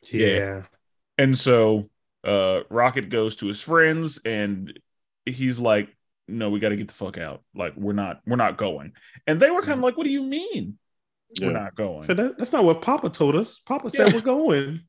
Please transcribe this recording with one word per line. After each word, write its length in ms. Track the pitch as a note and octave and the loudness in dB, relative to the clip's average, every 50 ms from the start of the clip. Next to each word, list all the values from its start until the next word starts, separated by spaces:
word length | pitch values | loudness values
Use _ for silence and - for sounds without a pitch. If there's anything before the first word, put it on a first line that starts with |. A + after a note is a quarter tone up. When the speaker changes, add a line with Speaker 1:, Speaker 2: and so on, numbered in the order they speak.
| - - | -12 -4
Speaker 1:
Yeah. 160 | - A2 A2 | 0 2 2
Speaker 2:
Yeah. 360 | G2+ F#2+ F#2 G2 G2 G2 G2 F#2+ - _ _ _ _ _ _ _ _ _ | 2 2 2 -2 -4 -6 -10 -12 -16 _ _ _ _ _ _ _ _ _
Speaker 1:
And 180 | - C#3 C3+ C3 | 2 2 2 2
so, 520 | B2+ - C3 B2 A#2 A2 G#2+ A2 G#2+ G#2 - _ _ _ _ _ _ - | 2 4 6 6 6 6 4 4 2 -2 -6 _ _ _ _ _ _ -4
uh, 380 | G2 G2+ G2 F#2+ F#2+ F#2+ F2 - - | 0 2 2 2 2 2 0 -2 -2
Rocket 400 | G#2+ A#2 A#2+ B2 B2 C3+ A2 F#2 | 0 2 2 2 2 0 -4 -2
goes 260 | - A2+ A2 A2 A2 | 0 0 0 0 -2
to 100 | - G#2+ | -4 -4
his 140 | G2 G#2 G#2 - | -4 -4 -4 -2
friends 560 | D#3 E3 E3 D#3+ D#3+ D#3+ D#3+ E3 D3+ - - - | 2 4 4 6 4 4 0 -2 -4 -6 -6 -4
and 520 | A2+ A2 G#2 G#2 G2+ G2+ F#2 F#2+ - - - _ _ _ _ _ _ _ _ - | -4 -2 -2 -2 -2 -4 -6 -8 -12 -14 -18 _ _ _ _ _ _ _ _ -10
he's 320 | B2 B2+ B2+ C3 B2+ B2 | -10 -6 -2 -2 -2 -2
like, 380 | A#2+ A#2+ A2+ G#2+ G#2 G#2 - _ _ _ _ _ _ _ | 0 2 4 4 4 2 -2 _ _ _ _ _ _ _
"No, 240 | - G#2 A#2 A2 G#2 | -10 -8 -4 -2 -2
we 80 | G#2 G#2 | -2 0
gotta 160 | A2 G#2+ G#2 | 0 0 -2
get 120 | G#2 G#2+ G2+ | -2 -6 -8
the 40 | - | -10
fuck 240 | - G2+ F2+ E2+ | -10 -10 -10 -10
out. 260 | F2 E2 D2+ C#2 - _ _ - | -10 -10 -10 -12 -14 _ _ -10
Like, 200 | - F2+ E2 C#2+ | -8 -8 -8 -8
we're 160 | - G#2 G#2 G#2 | -6 -4 -4 -2
not, 280 | G#2 G2 F2+ D#2+ - - | -2 -4 -6 -8 -8 -6
we're 80 | G#2 B2 | -2 0
not 220 | B2 A2+ F#2+ - | 2 2 0 0
going." 360 | - G#2+ F#2+ D#2+ C#2+ C#2+ - - _ _ - - - - | -2 -4 -4 -4 -6 -10 -16 -20 _ _ -20 -20 -6 -2
And 140 | - D#3 E3 | 0 4 6
they 80 | A#3 D4+ | 6 6
were 120 | F4 F4+ | 4 2
kinda 140 | F#4+ D4+ D4 | -2 -2 -2
Speaker 3:
Mm-hmm. 80 | B3+ B3 | 0 0
Speaker 1:
like, 120 | B3 A#3+ | -2 -2
"What 60 | E4 D#4 | -2 -2
do 60 | C#4+ | -2
you 100 | C#4 C#4 C4+ | -2 -4 -4
mean 540 | C4 C#4 D#4 F4+ A#4 G4+ G#3 F#2+ F2 G2+ _ _ _ _ _ _ _ _ _ _ _ - F#2 | -4 -6 -6 -6 -6 -8 -8 -8 -10 -12 _ _ _ _ _ _ _ _ _ _ _ -6 -4
we're 60 | F#2+ F#2 | -2 -2
Speaker 3:
Yeah. 20 | E2+ A2 | -4 -4
Speaker 1:
not 160 | G2+ G2 - | -6 -8 -8
going?" 260 | - G#2+ F#2+ E2 D2+ D#2 | -6 -6 -6 -8 -6 -4
Speaker 2:
So 100 | F3 F3+ | -2 0
that, 220 | F3+ A3+ C4 - | 0 -2 -2 -4
that's 140 | - A#3+ - | -6 -6 -2
not 140 | - C#4 G3+ | 0 4 4
what 160 | E3 D#3+ E3 | 4 4 2
Papa 280 | - - C#4 D4+ - F3 | 2 -2 0 0 -2 -4
told 240 | - - D#3+ C#3+ C#3+ | -2 0 2 2 2
us. 240 | E3 A3+ - - - | 0 -2 -4 -8 -12
Papa 300 | _ - C4 C#4+ - A#3 | _ -8 -8 -6 -6 -2
said 180 | - C#4 - | 0 2 4
Speaker 1:
Yeah. 60 | G#3 F#3 | 4 4
Speaker 2:
we're 80 | A3+ | 2
going. 600 | A3 C4 B3+ D4 D#4+ C#4 D#3+ C#3 C#3 C#3 D#3 E3 - | 2 0 0 2 2 2 2 2 0 -4 -8 -12 -14